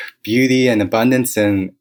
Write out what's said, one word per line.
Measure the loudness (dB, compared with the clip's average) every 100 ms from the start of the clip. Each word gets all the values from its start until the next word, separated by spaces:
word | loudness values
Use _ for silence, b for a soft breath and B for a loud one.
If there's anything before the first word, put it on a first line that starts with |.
| B _
beauty | -4 0 2 2 2
and | 0
abundance. | 0 0 2 0 -2 0
And, | 0 0 -4 -10